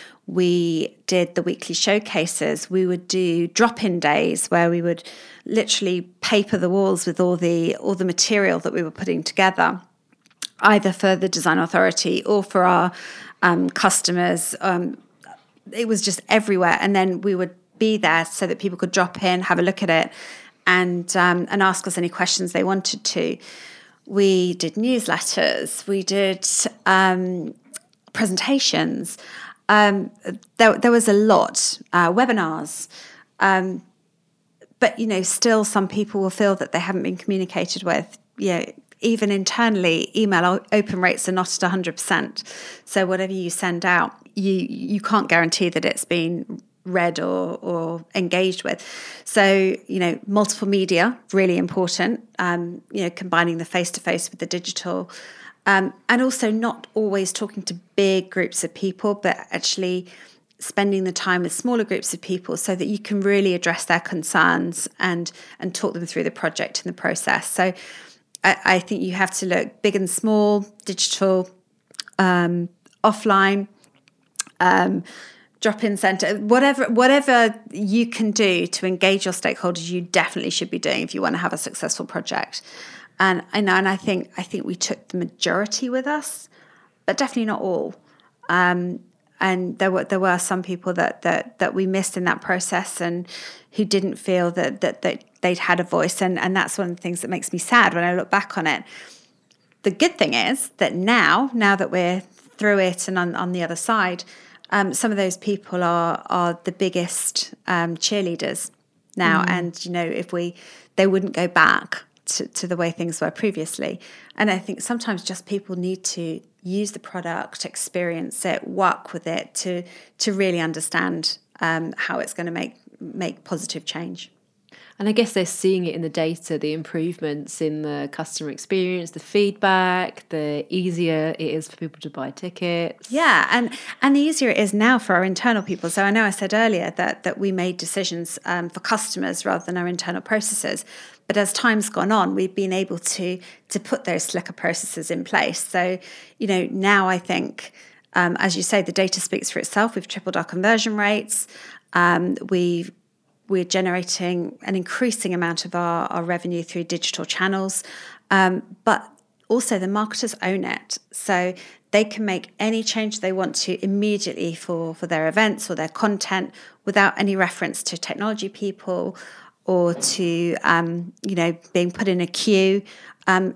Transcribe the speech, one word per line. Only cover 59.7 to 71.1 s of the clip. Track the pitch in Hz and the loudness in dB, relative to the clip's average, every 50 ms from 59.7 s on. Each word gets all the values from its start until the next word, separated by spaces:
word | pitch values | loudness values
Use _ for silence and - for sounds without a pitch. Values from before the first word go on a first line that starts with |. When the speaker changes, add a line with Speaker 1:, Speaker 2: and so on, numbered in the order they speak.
| - - 185 180 180 180 180 - - - - - _ _ _ _ _ - | -2 -2 -2 -2 -2 -4 -6 -10 -16 -20 -20 -20 _ _ _ _ _ -12
Speaker 1:
spending | - - - - 202 202 196 190 185 | -12 -6 -2 0 0 2 2 0 0
the | 185 | -2
time | 180 - - 190 180 180 | -4 -2 -2 0 0 0
with | 175 175 | 0 -2
smaller | - - - 247 247 233 208 | -4 -4 -2 0 0 0 0
groups | 214 196 - - - - | -2 -4 -4 -4 -6 -8
of | 175 | -8
people | - - 185 180 - - 165 | -6 -6 -6 -6 -4 -6 -6
so | 175 - - 185 | -4 -2 -2 -2
that | 180 - | -2 -2
you | - 214 202 | -2 -4 -4
can | - - 208 202 | -4 -4 -2 0
really | 190 202 202 196 196 190 180 | 2 2 4 4 4 2 0
address | 175 - 175 165 - - | 0 0 -2 -2 0 0
their | - 175 175 | 0 0 0
concerns | - - 185 165 156 - - 175 165 175 170 175 180 175 170 - - - _ - | 0 -4 -6 -6 -4 0 2 4 4 4 4 2 0 -2 -4 -6 -8 -8 _ -4
and, | - 185 175 170 170 - - - - - - - | -2 -2 -2 -2 -4 -6 -10 -14 -20 -20 -12 -10
and | - 185 175 | -8 -8 -4
talk | - - - | -4 -4 -4
them | - 170 170 | -4 -6 -8
through | 165 - 180 170 | -6 -4 -4 -4
the | 175 | -4
project | - - - 165 165 - - - - - | -4 -4 -4 -4 -4 -4 -6 -6 -6 -8
and | - 180 180 | -8 -10 -8
the | - | -4
process. | - 165 - - - - - - - - | -4 -2 -2 -2 0 0 0 0 0 -2
So | - - 185 190 180 - - - - - - - - _ _ _ - - | 0 0 0 0 0 -4 -10 -18 -20 -20 -20 -20 -20 _ _ _ -6 0
I, | - 190 175 - - | 2 2 2 4 4
I | - 185 180 | 4 4 4
think | 180 - 214 - | 2 -2 -4 -4
you | 185 185 | -4 -4
have | 175 190 190 180 | -2 -2 -2 -2
to | - - 196 | -2 -2 -2
look | 185 180 180 - - - _ | 0 0 0 -2 -4 -4 _
big | - 208 196 | 0 0 2
and | 202 190 175 | 0 0 -2
small, | - - - 220 214 208 208 208 208 208 202 202 - - - | -2 -2 0 2 4 4 4 4 2 2 -2 -6 -12 -12 -10
digital, | - 190 - - - | -8 -4 -2 -2 -2